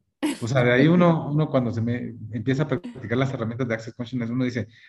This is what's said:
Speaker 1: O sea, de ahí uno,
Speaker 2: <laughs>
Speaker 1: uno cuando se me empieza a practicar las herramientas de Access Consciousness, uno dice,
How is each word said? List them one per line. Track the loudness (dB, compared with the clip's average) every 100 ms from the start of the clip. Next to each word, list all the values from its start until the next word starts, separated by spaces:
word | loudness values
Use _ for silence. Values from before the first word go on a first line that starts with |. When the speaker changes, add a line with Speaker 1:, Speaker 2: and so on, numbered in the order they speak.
| _ -6 -4 -4
Speaker 1:
O | 0
sea, | 2
de | 4
ahí | 6 6
uno, | 6 6 4 0
Speaker 2:
<laughs> |
Speaker 1:
uno | 0 2
cuando | 0 0
se | -2
me | -2 -2 -6 -10 -10
empieza | -6 -2 0
a | 0
practicar | -4 -6 -12 -4 -2
las | -2
herramientas | -2 -6 -4 -4
de | -4
Access | -6
Consciousness, | -12 -8 -6 -4
uno | -2 -2
dice, | -2 -8 -12